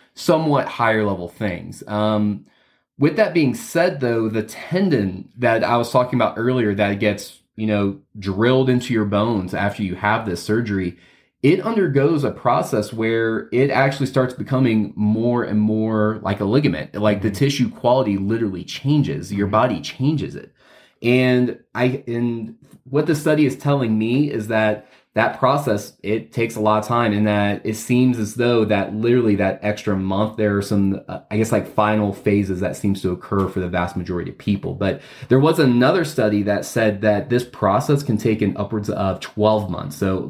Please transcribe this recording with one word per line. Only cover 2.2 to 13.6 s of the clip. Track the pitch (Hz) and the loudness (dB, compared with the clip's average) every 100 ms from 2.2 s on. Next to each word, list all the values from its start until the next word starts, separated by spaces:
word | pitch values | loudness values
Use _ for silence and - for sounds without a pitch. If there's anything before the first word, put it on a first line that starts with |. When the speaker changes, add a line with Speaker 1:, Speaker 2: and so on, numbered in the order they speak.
| 104 98 - _ _ _ _ - | 0 -2 -10 _ _ _ _ -2
Speaker 1:
with | 147 185 | 0 2
that | 202 165 | 2 2
being | 135 | 2
said, | 107 - 165 180 147 | 0 -4 0 0 0
though, | 123 117 110 | -2 0 0
the | 110 | -2
tendon | 107 - - 180 190 127 95 92 - 123 | -6 -12 -4 0 2 2 0 -4 -12 -2
that | 120 113 | 0 2
I | - 120 | 2 0
was | 117 | 2
talking | 127 123 123 | 0 0 0
about | 110 - | 0 0
earlier | 120 127 107 | 0 2 0
that | 101 101 101 | 2 0 2
gets, | 104 101 - - _ - | 0 -2 -8 -20 _ -6
you | 110 | -2
know, | 104 98 98 _ 107 | 0 0 -4 _ -10
drilled | 98 95 120 131 131 | -4 2 4 4 4
into | 123 123 | 0 0
your | 113 101 | -2 0
bones | 101 110 107 90 | 0 0 -2 -2
after | 92 101 107 | -4 -4 -2
you | 95 85 | -6 -2
have | 104 113 110 | -2 0 -2
this | 87 | -6
surgery, | - 110 110 98 90 - _ _ _ _ | -2 -2 0 -2 -4 -8 _ _ _ _
it | 135 185 | 2 2
undergoes | 220 220 170 135 147 156 | 2 0 2 2 2 2
a | 127 | -2
process | - 120 143 - 110 104 | -2 0 0 0 -2 -2
where | 110 113 113 113 113 - | -2 0 0 0 -2 -2
it | 123 | 0